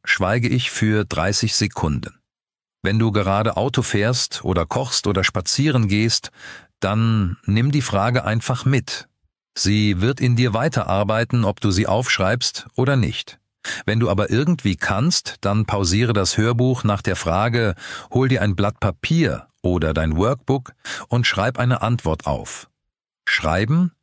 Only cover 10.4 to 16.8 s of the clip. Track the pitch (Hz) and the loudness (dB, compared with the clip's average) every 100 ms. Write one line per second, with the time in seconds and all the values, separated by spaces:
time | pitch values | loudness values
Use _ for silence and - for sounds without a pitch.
10.4 | 123 110 151 - 87 95 101 110 117 120 | 2 2 0 0 0 0 2 0 0 0
11.4 | 101 - 104 92 - 107 127 - 95 123 | 0 0 0 0 2 0 0 0 0 0
12.4 | - - - - 131 131 78 - - - | -4 -6 -8 -2 0 2 0 -4 -12 -18
13.4 | _ _ - - - 113 107 101 101 113 | _ _ -12 -6 -2 0 0 0 0 2
14.4 | 151 170 104 - - 101 160 - - - | 2 0 0 -2 -2 0 0 0 -6 -4
15.4 | 98 107 - 101 87 101 117 101 92 - | 0 0 0 0 2 2 2 2 0 0
16.4 | 113 117 127 123 | 0 2 0 2